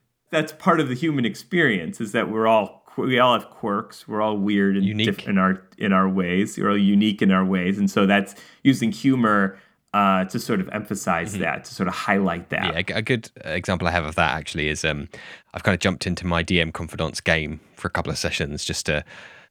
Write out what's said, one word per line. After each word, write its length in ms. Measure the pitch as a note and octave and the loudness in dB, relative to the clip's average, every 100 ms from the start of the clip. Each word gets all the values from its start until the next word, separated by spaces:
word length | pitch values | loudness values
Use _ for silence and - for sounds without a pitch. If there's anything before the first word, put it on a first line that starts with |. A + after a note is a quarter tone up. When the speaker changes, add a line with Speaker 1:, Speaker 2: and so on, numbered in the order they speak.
| _ _ - | _ _ -4
Speaker 1:
that's 220 | D#3 D#3 | -2 -2
part 260 | - F#3 D#3+ | -2 2 2
of 80 | C3+ | 2
the 40 | B2+ | -2
human 280 | E3 C#3+ A2+ | -2 0 -2
experience, 760 | - - F3 C#3+ F#2+ E2 - | -4 -4 0 2 0 -4 -8
is 100 | G#2+ | -4
that 180 | A#2 F2+ | -2 -2
we're 180 | A2 A2 | 0 4
all 360 | A2 G2 - - | 4 2 -8 -14
qu-, 180 | - B2+ | -6 0
we 100 | B2 | 4
all 140 | B2 | 4
have 160 | A2 - | 4 -2
quirks. 580 | - A2 G2+ - - - | -8 -4 -4 -6 -16 -8
We're 120 | G#2+ | -2
all 160 | G#2+ G#2 | -2 0
weird 380 | G2+ G2+ G2 G2 | 2 4 4 4
and 80 | F#2+ | 0
Speaker 2:
Unique. 300 | G#2+ G2+ G2 | 2 0 0
Speaker 1:
diff-, 100 | - | 0
in 100 | G2 | 2
our, 240 | F#2+ F#2+ - - | 2 0 -6 -6
in 160 | G#2 | 2
our 140 | F#2+ F#2+ | 2 2
ways. 480 | F#2+ F2 F2+ G#2 - | 0 0 0 0 -2
We're 140 | G2+ | 0
all 60 | G2+ | 2
unique 440 | G2 G2+ G#2+ G2+ | 4 4 4 2
in 100 | G2+ | 4
our 140 | F#2+ F#2+ | 4 2
ways. 320 | F#2+ F2+ G2+ | 0 0 0
And 100 | G2 | 0
so 160 | - G2 | 2 4
that's 300 | G2+ G2 - - _ | 2 0 -10 -20 _
using 280 | C#3 C3 A2+ | 2 2 0
humor, 640 | G2+ C3+ C3 A2+ G2+ G2 - _ _ - | 0 0 2 4 2 0 -4 _ _ -4
uh, 320 | G2+ G2 F#2 F#2+ | 2 4 2 0
to 140 | A2+ | -6
sort 200 | - G2+ | -4 -4
of 80 | F#2 | -2
emphasize 600 | G#2 G2+ G2+ - E2+ E2+ | -6 -6 -6 -2 -2 -2
Speaker 2:
Mm-hmm. 80 | G2 | -4
Speaker 1:
that, 200 | E2 - - | -4 -4 -8
to 80 | |
sort 140 | - F2+ | -6 -4
of 80 | - | -2
highlight 540 | - G2 F#2 F2 - | 0 2 2 -2 -6
that. 160 | - - | -4 -2
Speaker 2:
Yeah, 140 | E2+ | -4
a 40 | |
g-, 100 | F#2+ | -4
a 80 | A2+ | -4
good 280 | A2 A#2+ - - - | -2 -2 -4 -14 -6
example 420 | E2+ - F2 E2+ | -6 -2 0 0
I 40 | |
have 140 | F2 D#2 | -2 -4
of 100 | F2+ | 0
that 200 | D#2 D#2 | 0 0
actually 320 | D2+ D#2+ D2+ | -6 -4 -2
is, 140 | D2+ D#2+ | -2 -2
um, 220 | D2 C#2 - - - _ | -4 -8 -14 -20 -20 _
I've 100 | - | -2
kinda 140 | - F2+ | 0 2
jumped 280 | G2 F2 F#2 | 0 -2 -4
into 220 | E2+ F2 | -4 -2
my 140 | E2+ | -2
D 160 | E2 F2+ | 2 0
M 120 | E2 | 0
confidants 480 | - E2 - D#2+ - | -4 -10 -6 -6 -4
game 400 | - E2 D2+ D2+ _ - | 0 0 0 -8 _ -10
for 120 | - | -6
a 20 | |
couple 220 | F2+ D#2+ | -4 -6
of 60 | D2+ | -4
sessions 480 | D#2+ - C#2+ D2 - | -4 -4 -4 -6 -6
just 200 | - - | -4 -2
to 180 | D2+ - - - - _ | -2 -4 -18 -20 -20 _